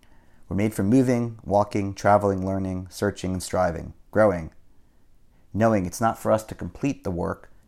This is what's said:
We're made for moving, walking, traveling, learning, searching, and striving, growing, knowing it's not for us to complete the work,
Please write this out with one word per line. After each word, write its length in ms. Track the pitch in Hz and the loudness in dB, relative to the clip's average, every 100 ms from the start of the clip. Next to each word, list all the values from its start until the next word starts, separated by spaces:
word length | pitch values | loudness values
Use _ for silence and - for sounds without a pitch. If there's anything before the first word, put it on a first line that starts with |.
| _ - - - - | _ -20 -20 -20 -6
We're 80 | 92 | -2
made 180 | 107 | 0
for 80 | 110 | 0
moving, 560 | 98 131 131 120 117 110 | 2 4 4 0 -2 -8
walking, 500 | - 101 101 107 98 | 0 2 2 -2 -4
traveling, 500 | 98 101 101 101 95 | 0 4 4 4 0
learning, 440 | 92 95 95 92 92 | -2 -2 -4 -6 -10
searching, 420 | - 101 - 90 | -4 -4 -2 -4
and 100 | 92 | -4
striving, 520 | - 92 90 80 - - - | -2 0 0 -2 -10 -16 -4
growing, 400 | 104 107 87 78 - - - _ _ _ - - _ _ | 2 4 2 -6 -14 -20 -20 _ _ _ -20 -20 _ _
knowing 320 | 98 113 104 90 | 0 2 2 0
it's 140 | - | -2
not 180 | 113 - | -2 -2
for 120 | 110 | 0
us 140 | 110 | 0
to 100 | - | -2
complete 500 | - 87 - 143 135 | -12 -12 -6 -6 -4
the 60 | - | -6
work, 400 | 85 87 90 - - | -4 -4 -6 -12 -20